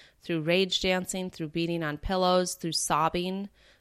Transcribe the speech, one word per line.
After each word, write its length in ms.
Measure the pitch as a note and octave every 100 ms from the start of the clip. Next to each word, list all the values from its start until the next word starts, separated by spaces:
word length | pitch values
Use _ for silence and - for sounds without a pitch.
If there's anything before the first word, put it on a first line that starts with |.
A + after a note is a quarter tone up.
| - _
through 200 | - E3
rage 400 | D#3 F#3 F#3 -
dancing, 480 | F#3+ F#3 F3+ F#3+ F#3
through 180 | - D#3
beating 360 | E3+ E3+ E3+
on 140 | D3+ D3
pillows, 580 | - F#3+ F3+ F3+ F3+ -
through 180 | E3
sobbing, 760 | - - D3+ D#3+ F3+ F#3 G3 G3+ _ _ _